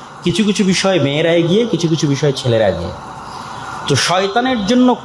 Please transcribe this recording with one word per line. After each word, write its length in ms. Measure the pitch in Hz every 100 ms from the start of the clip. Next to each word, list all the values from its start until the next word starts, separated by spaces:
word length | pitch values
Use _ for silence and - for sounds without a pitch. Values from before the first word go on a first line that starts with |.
| - -
কিছু 200 | 180 170
কিছু 200 | 214 202
বিষয়ে 360 | 190 175 190 180
মেয়েরা 320 | 139 147 165
এগিয়ে, 320 | 170 170 202 233
কিছু 220 | 160 165
কিছু 200 | 160 147
বিষয়ে 260 | 135 147 131
ছেলেরা 320 | 127 113 101
এগিয়ে। 240 | 85 82 - - - - - - - - - -
তো 80 | 131
শয়তানের 680 | - 180 196 240 254 247 196
জন্য 300 | 247 254 240